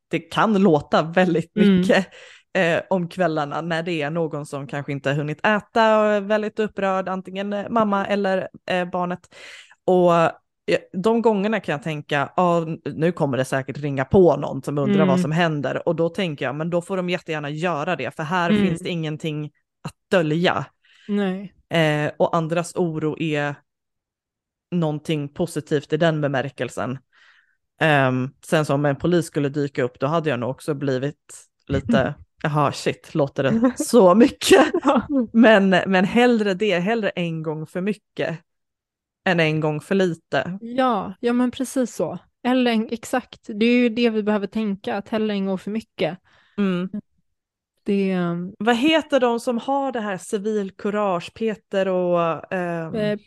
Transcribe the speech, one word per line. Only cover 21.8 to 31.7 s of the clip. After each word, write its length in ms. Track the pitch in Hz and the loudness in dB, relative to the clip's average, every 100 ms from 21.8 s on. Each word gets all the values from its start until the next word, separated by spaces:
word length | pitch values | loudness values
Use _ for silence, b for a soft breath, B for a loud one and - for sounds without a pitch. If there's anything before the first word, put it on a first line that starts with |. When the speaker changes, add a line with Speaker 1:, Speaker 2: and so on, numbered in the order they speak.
| 156 151 147 - | 2 0 -2 -2
Speaker 1:
och 180 | - 170 | -2 0
andras 400 | 160 170 170 170 | -2 -4 -4 -4
oro 440 | 175 156 156 - | -4 -2 -4 -4
är 360 | 160 147 147 143 _ _ _ _ _ _ _ _ _ _ - | -4 -2 -4 -6 _ _ _ _ _ _ _ _ _ _ -6
någonting 580 | 180 156 151 - 156 143 | -2 -2 -4 -4 -4 -4
positivt 640 | - 170 151 - 147 - | -6 -6 -6 -2 -2 0
i 40 | 156 | 0
den 240 | 170 156 | 2 2
bemärkelsen. 800 | 147 135 139 - 120 - 110 127 _ b b b b b _ - | 0 -2 -4 -6 -8 -6 -6 -8 _ b b b b b _ -2
Ehm, 480 | 160 143 131 127 131 - - | 2 4 2 0 -4 -8 -2
sen 200 | 165 151 | 0 2
så 80 | |
om 120 | 143 147 | 0 0
en 100 | 139 | 0
polis 300 | 165 175 156 | 0 0 0
skulle 240 | 151 143 | -2 -2
dyka 340 | 147 143 - | -2 -4 -2
upp, 160 | 123 - | -4 -2
då 80 | 135 | -2
hade 220 | 165 156 | 0 0
jag 100 | 120 | -2
nog 100 | 120 | -4
också 240 | 135 - | -6 -6
blivit 720 | 139 139 127 139 - - - - _ | -4 -2 -2 -4 -8 -18 -20 -20 _
lite, 480 | - | -4